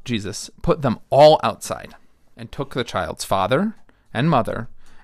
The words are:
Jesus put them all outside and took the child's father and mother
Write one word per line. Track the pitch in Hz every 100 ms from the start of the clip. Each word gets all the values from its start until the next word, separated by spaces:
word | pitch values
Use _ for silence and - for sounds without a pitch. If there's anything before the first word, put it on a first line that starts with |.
Jesus | - 113 95 - - -
put | - 165
them | 135 - -
all | 135 151 156
outside | 113 95 - - - - - _ _ -
and | 113
took | - 135
the | 135
child's | 113 98 78 -
father | - 95 95 135 214 - - _ -
and | 110 160
mother | 131 107 101 123 - - -